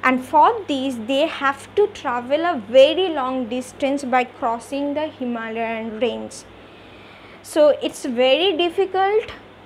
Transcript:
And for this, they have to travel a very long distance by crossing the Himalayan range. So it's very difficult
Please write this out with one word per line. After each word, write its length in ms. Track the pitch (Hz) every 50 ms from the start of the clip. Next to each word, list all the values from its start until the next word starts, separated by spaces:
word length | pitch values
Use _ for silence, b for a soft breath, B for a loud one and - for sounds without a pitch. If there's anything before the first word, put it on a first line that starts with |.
| -
And 200 | 254 262 254 254
for 360 | - - 302 302 370 466 453 370 -
this, 280 | 294 269 262 277 254 233 214 214
they 200 | 277 269 302 330
have 460 | - - 285 269 269 - - - -
to 120 | - 415 415
travel 580 | 415 - - 285 240 247 240 240 277 311 330
a 160 | 349 349 247 202 202
very 420 | 226 262 269 294 320 311 381 370
long 380 | 320 294 254 254 262 262 254 214
distance 560 | 247 254 247 - - - - 269 277 285 277
by 200 | 247 240 254 247
crossing 680 | 247 - - - 240 226 233 - - 277 277 285 285 285
the 140 | 302 311 311
Himalayan 920 | 302 - 262 247 240 226 226 226 220 226 226 226 226 220 220 226 214 214
range. 440 | 254 233 220 220 220 214 - - - - - - B B B B B B B B B B B B B B B B B
So 260 | - - 330 302 349 - -
it's 240 | - 311 - - -
very 520 | 302 240 233 254 262 262 302 339 392 359 294
difficult 760 | 349 349 330 - 381 381 381 370 381 392 415 440 466 - - - - - - - -